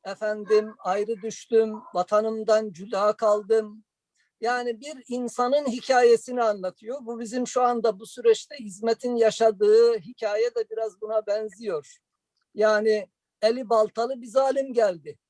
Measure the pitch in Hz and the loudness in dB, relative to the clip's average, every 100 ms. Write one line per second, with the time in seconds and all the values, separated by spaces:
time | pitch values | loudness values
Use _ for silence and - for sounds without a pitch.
0 | 190 196 214 214 202 214 214 - 185 196 | -12 -8 -6 -6 2 2 2 -8 -4 -2
1 | 208 226 220 - - 226 220 220 - 180 | -2 -6 -8 -12 0 2 2 -4 -6 -4
2 | 180 214 220 220 220 214 214 165 202 196 | 0 2 0 -4 2 2 0 -10 -6 0
3 | 208 214 214 208 202 220 214 214 _ _ | 0 2 2 0 2 0 0 -14 _ _
4 | _ _ _ _ 226 247 247 226 285 285 | _ _ _ _ -4 -2 -4 -8 -12 -16
5 | 240 247 247 - 247 285 285 247 - 254 | -8 -6 -6 -2 0 0 0 -6 2 4
6 | 240 226 - 247 226 208 185 - 214 277 | 6 4 2 -2 0 -2 -6 -10 -12 -12
7 | 226 233 233 254 247 247 247 240 220 190 | -10 -10 -6 -6 -2 0 2 2 -2 -2
8 | 220 - 233 - - 294 214 190 226 220 | -12 0 2 2 0 -16 -16 -6 -4 -2
9 | 247 240 226 - 226 196 208 220 233 226 | -4 0 0 2 0 2 4 6 6 2
10 | 165 - 202 208 240 233 214 220 220 190 | -8 -8 -4 -2 -2 -2 -6 -6 -8 -8
11 | 214 220 208 208 214 208 226 160 - - | -4 -4 -2 -4 -4 -10 -6 -6 -8 -20
12 | _ _ _ _ _ - 214 214 220 214 | _ _ _ _ _ 0 2 4 2 0
13 | 190 _ _ _ 214 240 226 226 214 - | -2 _ _ _ 0 0 0 2 2 0
14 | 240 262 240 240 269 269 269 240 214 175 | -4 -4 -2 0 2 0 -2 2 0 0
15 | 147 - | -12 -20